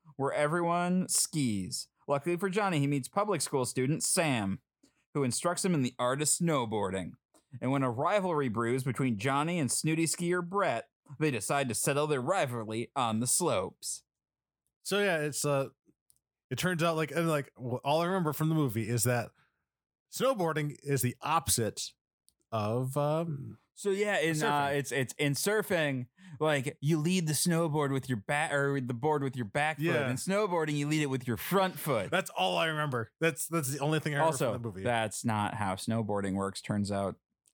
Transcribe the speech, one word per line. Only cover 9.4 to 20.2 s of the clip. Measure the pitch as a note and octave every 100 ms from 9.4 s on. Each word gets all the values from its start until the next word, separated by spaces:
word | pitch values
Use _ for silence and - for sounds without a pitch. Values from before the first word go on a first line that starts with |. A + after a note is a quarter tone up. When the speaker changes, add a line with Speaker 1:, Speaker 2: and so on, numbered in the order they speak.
| D#3+ F3
Speaker 1:
and | B2
snooty | - D#3 D#3+ D#3+
skier | - F3 F3+ F3
Brett, | G3 E3+ A#2+ - _ - C#3
they | D3+
decide | A#2 - C#3+ C3
to |
settle | G#2 D#3 C#3+ D3+
their | C#3
rivalry | B2+ F#3+ C#3 A#2+ G#2+ A2 A2+
on | C#3 A#2+ A2
the | B2+
slopes. | - E3 G2+ F#2+ - - - _ _ _ _ _ _ _ _
Speaker 2:
So | - G3+
yeah, | G3+ D#3+
it's, | D3+ C3
uh, | D3 C#3 A#2+ _ _ _ _ _ _ _ -
it | B2
turns | F3+ E3+
out, | E3+ D#3+
like, | D#3
and, | D3+ E3
like, | D3 - -
w-, | B2+ B2
all | C3+ D#3+
I | F3
remember | F#3+ D#3
from | C#3 D#3
the |
movie | D#3+ C3+ G#2+ G#2+
is | A#2+
that | B2 A#2+ - _ _ _ _ _ _ _ _
snowboarding | -